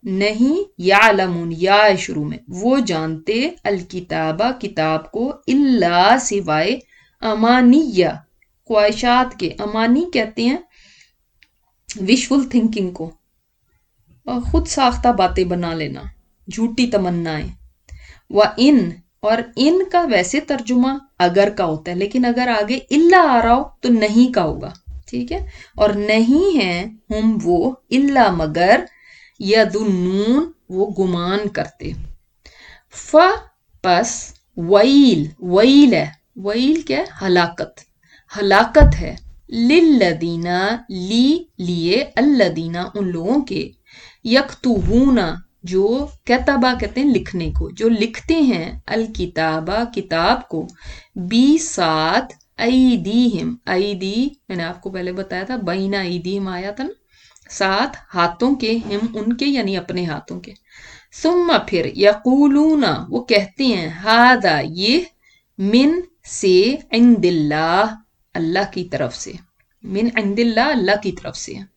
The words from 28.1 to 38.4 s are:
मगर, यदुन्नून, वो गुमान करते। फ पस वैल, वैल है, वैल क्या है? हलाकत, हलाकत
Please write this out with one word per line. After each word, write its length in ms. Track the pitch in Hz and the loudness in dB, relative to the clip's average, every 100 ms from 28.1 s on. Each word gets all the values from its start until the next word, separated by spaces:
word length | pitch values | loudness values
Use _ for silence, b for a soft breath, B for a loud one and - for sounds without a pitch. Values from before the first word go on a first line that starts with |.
| 269 220 | 2 2
मगर, 560 | 175 156 160 180 226 359 b b b b b | 2 -4 0 2 2 0 b b b b b
यदुन्नून, 1120 | 196 220 202 190 214 185 180 190 214 262 330 - _ | 0 2 2 0 -2 -2 0 -2 0 0 0 -8 _
वो 140 | 185 214 | -4 -4
गुमान 600 | 190 190 175 175 196 208 | -2 -2 -2 -2 -4 -4
करते। 440 | - - _ 151 160 - - _ _ b b b b b | -6 -8 _ -12 -10 -12 -16 _ _ b b b b b
फ 240 | - - 302 359 392 - _ _ _ | -20 2 4 6 2 -8 _ _ _
पस 500 | 190 175 240 - - - _ - | 0 0 0 -6 -14 -20 _ -10
वैल, 720 | 170 196 226 277 269 180 151 - | 0 4 6 6 6 4 -2 -8
वैल 500 | 180 180 233 277 285 | -2 2 6 8 6
है, 180 | 180 147 - _ - | 4 -2 -10 _ -12
वैल 440 | 190 220 262 320 | -6 -2 0 0
क्या 160 | - 269 | -2 -6
है? 80 | 381 | -6
हलाकत, 600 | - 190 175 170 - - - _ _ b b b | -8 0 0 0 -4 -14 -14 _ _ b b b
हलाकत 640 | 202 | -6